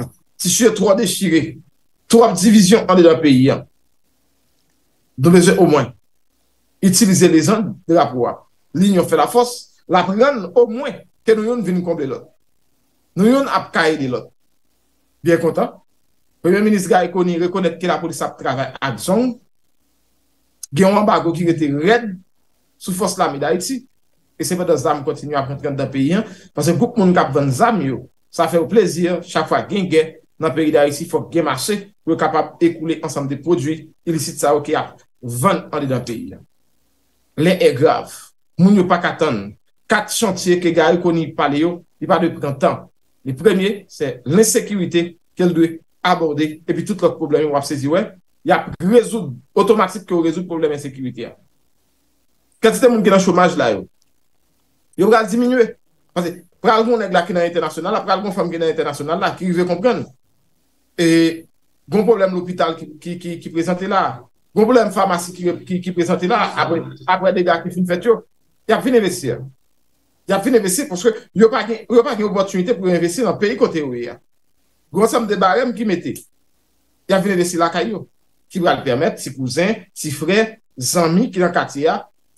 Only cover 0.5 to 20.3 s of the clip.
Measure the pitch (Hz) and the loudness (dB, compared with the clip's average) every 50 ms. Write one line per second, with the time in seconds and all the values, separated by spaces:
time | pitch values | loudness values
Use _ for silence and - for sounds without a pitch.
0.5 | - - 247 214 - - 190 208 190 226 226 180 - - 190 165 160 156 131 - | 0 4 2 2 2 2 2 2 2 2 0 -2 -2 -2 -2 0 0 0 0 -2
1.5 | - - - _ _ _ _ _ _ _ _ - - 233 240 214 180 180 180 233 | -10 -14 -20 _ _ _ _ _ _ _ _ 2 4 6 6 4 2 2 4 6
2.5 | 208 220 185 175 226 214 - - 185 185 170 165 160 165 156 143 131 127 131 139 | 6 6 6 6 4 4 4 4 4 6 6 6 6 4 4 4 4 4 4 2
3.5 | - 131 - _ _ _ _ _ _ _ _ _ _ _ _ _ _ _ _ _ | 0 -2 -6 _ _ _ _ _ _ _ _ _ _ _ _ _ _ _ _ _
4.5 | _ _ _ _ _ _ _ _ _ _ _ _ - 127 135 170 185 180 143 131 | _ _ _ _ _ _ _ _ _ _ _ _ -4 0 4 6 6 6 6 6
5.5 | - 196 175 147 147 143 123 - - _ _ _ _ _ _ _ _ _ _ _ | 4 4 4 4 4 2 0 -2 -8 _ _ _ _ _ _ _ _ _ _ _
6.5 | _ _ _ _ _ - 190 190 185 - 233 190 180 139 180 170 165 156 143 160 | _ _ _ _ _ 0 0 2 4 4 4 4 4 6 4 6 6 4 4 4
7.5 | 220 220 208 - - - - - 165 170 147 - 127 127 117 104 - - _ _ | 2 0 0 -4 -8 -8 -2 0 2 2 2 0 -2 -4 -4 -4 -6 -8 _ _
8.5 | _ _ _ _ - 160 190 202 190 175 151 - 160 156 151 151 - 247 240 247 | _ _ _ _ -2 0 2 2 2 2 2 2 2 0 2 2 2 2 2 0
9.5 | - - - _ _ _ _ - 170 185 170 185 196 214 254 285 277 220 180 170 | -2 -12 -16 _ _ _ _ 0 0 2 2 2 2 2 4 2 2 -2 -4 0
10.5 | - 247 240 214 220 254 294 254 175 - - _ _ _ - 220 220 214 214 226 | 2 2 2 2 0 -6 -8 -8 -10 -12 -18 _ _ _ 0 2 2 2 2 -2
11.5 | 247 247 180 175 180 175 175 170 165 151 139 123 117 - - - _ _ _ _ | -2 -2 -2 -2 -2 -2 -2 -4 -4 -4 -4 -6 -8 -10 -12 -18 _ _ _ _
12.5 | _ _ _ _ _ _ _ _ _ _ _ _ - 170 202 226 262 269 277 - | _ _ _ _ _ _ _ _ _ _ _ _ -2 2 4 4 4 2 2 0
13.5 | 143 180 - - - 196 160 156 160 143 135 127 123 - - - _ _ _ _ | -2 -4 -4 -4 -2 0 0 0 0 -2 -2 -4 -4 -6 -8 -10 _ _ _ _
14.5 | _ _ _ _ _ _ _ _ _ _ _ _ _ _ - 170 170 160 165 160 | _ _ _ _ _ _ _ _ _ _ _ _ _ _ 0 2 2 2 2 0
15.5 | 151 175 240 254 - - _ _ _ _ _ _ _ _ _ _ _ _ - 170 | 0 0 -2 -4 -6 -14 _ _ _ _ _ _ _ _ _ _ _ _ 0 2
16.5 | 190 208 214 214 214 190 180 175 202 185 175 175 180 185 175 180 175 170 180 175 | 2 4 4 2 2 2 2 2 2 2 2 0 0 -2 0 0 0 -2 -2 -2
17.5 | 185 190 180 165 170 - 180 175 151 - 165 156 - - 156 151 - - - 143 | -2 -2 -2 -2 -4 -2 -4 -2 -2 -2 -4 -8 -8 -6 -8 -8 -8 -8 -6 -6
18.5 | 131 120 107 - - - 135 139 117 101 - 175 190 226 254 247 233 - _ _ | -4 -4 -6 -8 -8 -8 -6 -6 -6 -6 -2 0 0 0 0 0 -4 -8 _ _
19.5 | _ _ _ _ _ _ _ _ _ _ _ _ _ _ _ _ | _ _ _ _ _ _ _ _ _ _ _ _ _ _ _ _